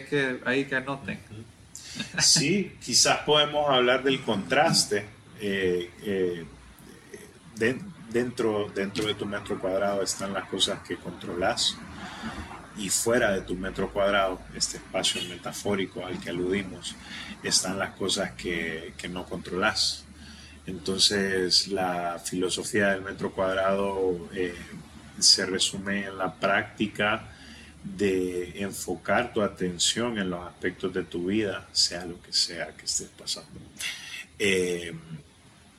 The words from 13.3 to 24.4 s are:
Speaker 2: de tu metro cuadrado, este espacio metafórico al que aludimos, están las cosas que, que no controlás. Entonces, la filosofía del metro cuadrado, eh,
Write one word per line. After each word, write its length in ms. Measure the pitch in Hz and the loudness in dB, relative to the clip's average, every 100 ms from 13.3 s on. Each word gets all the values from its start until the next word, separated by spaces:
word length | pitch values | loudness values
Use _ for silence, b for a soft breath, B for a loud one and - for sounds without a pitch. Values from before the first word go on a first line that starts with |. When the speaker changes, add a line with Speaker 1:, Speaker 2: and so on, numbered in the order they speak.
Speaker 2:
de 100 | 95 | 2
tu 140 | 87 90 | -2 -4
metro 360 | 95 95 95 | -4 -2 -2
cuadrado, 480 | 101 98 101 95 90 - - | 2 4 4 2 -2 -10 -4
este 220 | - 92 | -4 -4
espacio 420 | - 95 92 - 90 | -6 0 0 0 -6
metafórico 760 | 87 - - 101 98 90 90 90 | -8 -8 -4 0 0 0 -4 -6
al 140 | 87 | -6
que 100 | - | -4
aludimos, 680 | 87 90 98 92 90 - - B B B B | -2 2 0 -2 -8 -10 -12 B B B B
están 380 | 101 - 92 98 | 0 0 2 -2
las 160 | 95 - | -4 -2
cosas 380 | 95 101 95 | 0 0 -2
que, 600 | - 92 85 82 80 82 73 | -4 -4 -2 -2 -6 -8 -10
que 100 | 87 | -8
no 160 | 90 85 | -8 -6
controlás. 800 | 90 82 90 107 - - - - B B B B B - | -8 -4 0 2 2 0 -2 -10 B B B B B -10
Entonces, 1040 | 90 87 95 - 101 98 95 90 - 95 | -6 -2 4 4 4 2 2 4 4 2
la 520 | 98 90 87 85 85 | 0 0 0 -2 -4
filosofía 640 | - 90 90 95 87 107 101 | -4 0 0 0 0 2 4
del 120 | 95 | 2
metro 300 | 98 92 101 | -2 -4 -4
cuadrado, 960 | - 95 95 95 98 98 95 92 87 82 | 0 2 4 4 4 2 2 2 0 -4
eh, 220 | 98 | -2